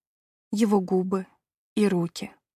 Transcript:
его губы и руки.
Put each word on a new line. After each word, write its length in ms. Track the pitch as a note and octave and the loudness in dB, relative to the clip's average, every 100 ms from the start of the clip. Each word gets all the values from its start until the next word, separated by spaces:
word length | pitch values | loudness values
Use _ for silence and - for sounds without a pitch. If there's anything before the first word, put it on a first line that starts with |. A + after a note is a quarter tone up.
| _ _ _ _ - | _ _ _ _ -8
его 300 | G#3 A3 G#3 | -2 2 2
губы 460 | F3+ F#3 F#3 F#3+ F#3 _ _ _ _ G#3+ | 2 0 0 -4 -6 _ _ _ _ 0
и 100 | G#3 | 2
руки. 480 | F3 E3+ - - - _ | 2 -2 -6 -14 -18 _